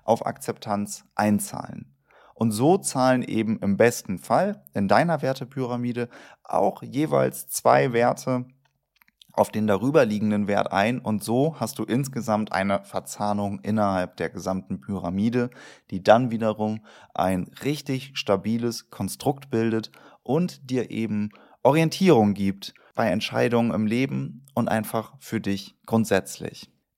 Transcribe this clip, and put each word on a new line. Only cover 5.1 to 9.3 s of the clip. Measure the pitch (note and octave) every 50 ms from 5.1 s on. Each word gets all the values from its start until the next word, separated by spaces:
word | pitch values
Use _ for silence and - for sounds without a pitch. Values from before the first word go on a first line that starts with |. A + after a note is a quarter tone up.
| E3 C#3
Wertepyramide | D3+ C3 C3+ - C3+ - - C3+ B2+ A#2 B2 A#2+ A#2+ B2 A2+ A#2+ A#2+ A#2 - - - - - _ _
auch | - - - F#2+ - - - -
jeweils | A2+ A2 C3 D#3 - C#3+ C3+ C3 B2+ B2+ - - -
zwei | - - - A#2 B2 C#3 C#3 C3+ A#2
Werte | A#2 A#2+ B2 B2 - - C3 B2+ B2+ B2 - _ _ _ _ _ _ _ _ _ _ _ _ _ _ - _